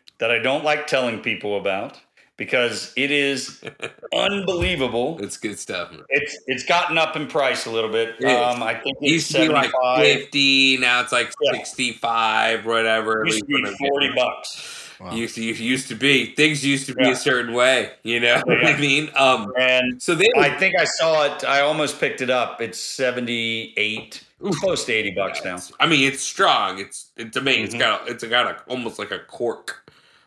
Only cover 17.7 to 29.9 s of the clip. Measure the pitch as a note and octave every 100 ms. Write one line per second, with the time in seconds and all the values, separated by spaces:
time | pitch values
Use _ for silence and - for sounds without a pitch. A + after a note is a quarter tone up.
17.7 | C3 G2+ - A2 A#2 A#2+ B2 - - D#3+
18.7 | C#3+ C#3+ C#3 D3+ - C3+ B2 G#2 B2+ B2+
19.7 | B2+ B2+ B2 - D#3+ G3+ D3+ C#3+ - F#3+
20.7 | F3+ D3 - E3 D#3 D3 D3 B2+ C#3 C#3+
21.7 | D#3 C#3+ - C#3+ - B2 B2+ A#2 - A2+
22.7 | - - - B2+ B2 A#2+ A#2 A#2 A2+ A2+
23.7 | - G#2+ A2 - - - _ G3+ D#3 F#3+
24.7 | D#3+ - A2+ G#2 F#2 F#2+ F2 F#2+ F2+ -
25.7 | - D3+ D3+ C3+ C3+ - - F#3 C3 G2
26.7 | F#2+ G2 - - - A2+ B2+ C3+ A#2+ G#2+
27.7 | A#2+ A#2+ G2+ - A2+ A#2 A#2+ A2 E2+ -
28.7 | B2+ A#2 - G#2 F#2 - - A#2+ - -
29.7 | - -